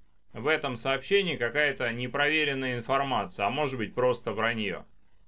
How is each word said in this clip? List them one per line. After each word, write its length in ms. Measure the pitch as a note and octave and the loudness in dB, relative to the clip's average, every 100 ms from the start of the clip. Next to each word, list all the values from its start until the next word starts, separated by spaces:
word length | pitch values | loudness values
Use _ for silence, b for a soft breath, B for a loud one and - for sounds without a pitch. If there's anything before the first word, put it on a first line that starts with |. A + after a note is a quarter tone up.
| - - - | -20 -20 -16
в 140 | A2+ C3 | -4 0
этом 280 | D3+ C#3 A#2+ | 0 0 -2
сообщении 600 | C3+ C3+ - G3 F#3 B2+ | -2 -2 2 2 2 0
какая-то 560 | A#2+ C#3 D3 C3+ B2 | 0 2 0 0 -2
непроверенная 840 | A#2 B2+ C#3 C#3+ D#3 D3 C3+ C3 A#2+ | -2 -4 0 2 2 2 0 -2 -2
информация, 680 | A2+ C3+ C3+ A#2+ F#2 - | 0 0 2 0 -2 0
а 60 | G2+ | 0
может 260 | C3 D3 B2+ | 0 -2 -2
быть, 180 | G2+ | -4
просто 380 | A#2+ B2+ B2 - | 2 2 2 -2
вранье. 540 | G#2 A2+ A#2 G2+ E2+ - - - - | 0 0 0 -2 -4 -10 -20 -20 -20